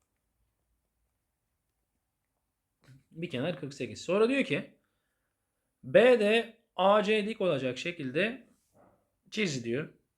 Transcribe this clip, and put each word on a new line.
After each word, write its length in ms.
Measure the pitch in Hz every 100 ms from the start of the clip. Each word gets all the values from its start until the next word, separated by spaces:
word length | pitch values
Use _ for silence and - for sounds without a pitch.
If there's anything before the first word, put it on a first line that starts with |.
| _ _ _ _ _ _ _ _ _ _ _ _ _ _ _ _ _ _ _ _ _ _ _ _ _ _ _ _ - 135 _
Bir 200 | 160 170
kenar 300 | 123 151 175
kırk 140 | 139
sekiz. 260 | - 120 104
Sonra 280 | - 190 226
diyor 160 | 277
ki 260 | - 151 - _ _ _ _ _ _ _ _ _ _ _
B 360 | 131 165 240 240
D 360 | 208 226 220 - _ -
A 260 | 190 214
C 240 | 202 220 202
dik 140 | 220
olacak 380 | 185 139 127 123
şekilde 680 | 170 175 131 143 214 262 - _ _ _ _ _ _ _ -
çiz 340 | 214 196 135
diyor. 300 | 117 123 175 - _